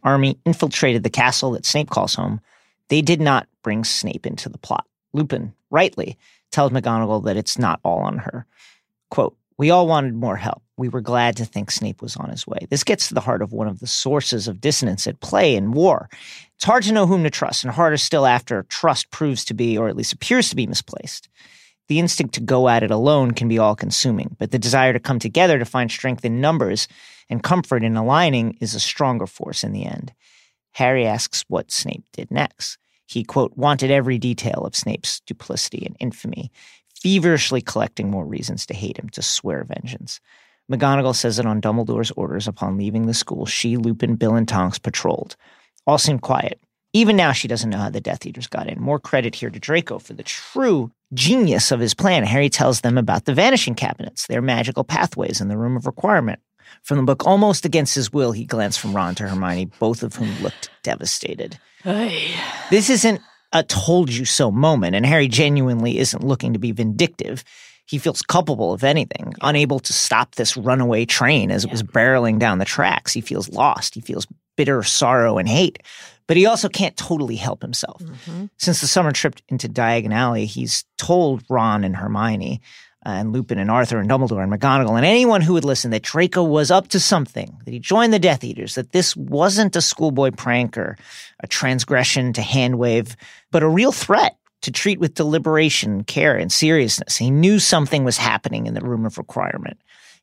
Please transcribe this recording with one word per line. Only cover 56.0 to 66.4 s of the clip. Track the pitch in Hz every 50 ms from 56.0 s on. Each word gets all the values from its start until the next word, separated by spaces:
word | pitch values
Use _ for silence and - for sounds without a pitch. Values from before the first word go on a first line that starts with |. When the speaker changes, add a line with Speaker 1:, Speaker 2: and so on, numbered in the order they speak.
| - 202 208 175 127 110 90 - _ _ _ _ _ - - - _
Speaker 1:
From | - 143 143
the | 131
book, | 131 135 131 -
almost | 175 190 202 208 208 196 - -
against | 160 131 165 143 127 -
his | 139 127 110 -
will, | 147 135 120 113
he | 107 117
glanced | - - 113 104 101 98 -
from | - 107 98
Ron | 101 95 87 90
to | - 107 95
Hermione, | 98 95 95 90 87 90 92 90 - _
both | - 110 117 113 -
of | 113 -
whom | - 117 107 104 113 101
looked | - - - - - - _ -
devastated. | - - - - - - - - - - - - - - - _ _ _ _ -
Speaker 2:
Ay. | 185 185 208 226 226 170 156 151 156 170 170 - - - - - -
Speaker 1:
This | 175 208 208 220
isn't | 262 208 - 226 208 185 - _ _ _ _ _ -
a | 165 156
told | - - - - - 170 180 180 135
you | 120 117 131
so | - - - 143 113
moment, | 98 117 143 160 156 131 95 85 90
and | 101 117
Harry | 135 160 160 143 131
genuinely | 110 113 156 147 143 143 131 127 123 117 113 120 120 -
isn't | 131 127 - - -
looking | 135 135 123